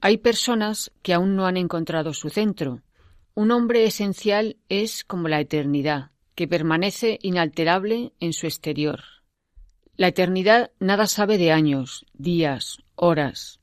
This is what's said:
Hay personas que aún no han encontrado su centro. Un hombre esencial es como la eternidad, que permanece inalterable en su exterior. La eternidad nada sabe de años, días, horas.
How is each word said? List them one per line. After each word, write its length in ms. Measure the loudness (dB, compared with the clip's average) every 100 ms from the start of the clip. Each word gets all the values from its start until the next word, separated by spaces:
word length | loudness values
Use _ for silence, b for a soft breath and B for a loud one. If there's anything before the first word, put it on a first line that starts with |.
Hay 160 | 2 2
personas 720 | 2 0 0 0 -2 -4 -10 _
que 140 | 0
aún 200 | 2 2
no 120 | 0 0
han 100 | 0
encontrado 560 | -2 -2 -4 -4 -4
su 160 | -6 -6
centro. 540 | -2 -2 0 -4 -6 _ _ _ -20 _
Un 160 | -2 2
hombre 340 | 2 2 2 2
esencial 720 | 2 -4 -2 0 0 0 -6 _
es 340 | -4 -4 -6
como 260 | -8 -4 0
la 120 | 0
eternidad, 720 | 0 -2 0 0 0 -2 -6 _ _
que 120 | -8 -2
permanece 720 | 0 0 0 0 -2 -2 -2
inalterable 920 | -2 0 -2 0 0 2 0 -4 -4 _
en 140 | -6
su 120 | -4 -6
exterior. 540 | -6 -6 -2 -2 -4 -12 _ _ _ _ -20 -20 _ _ _
La 120 | 0
eternidad 640 | 2 0 2 4 4 4 _
nada 280 | 0 2 0
sabe 320 | 0 2 4
de 140 | 4
años, 520 | 4 4 2 -4 -10 -18
días, 680 | _ -2 0 0 -2 -8 -14 _ 0
horas. 640 | 2 2 0 -4 -16 -18